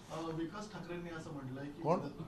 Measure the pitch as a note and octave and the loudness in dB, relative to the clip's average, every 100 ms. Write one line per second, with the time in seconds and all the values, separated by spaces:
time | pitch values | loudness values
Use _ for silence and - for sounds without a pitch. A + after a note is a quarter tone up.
0 | - - E3 D#3+ E3 G#3 G#3 F3 - F3 | -4 -2 0 0 0 -2 -4 -4 -4 -4
1 | F3 E3 D#3+ D3 C3 C3 C#3+ - D3 F3+ | -4 -4 -4 -4 -4 -4 -4 2 6 6
2 | - - | 6 -4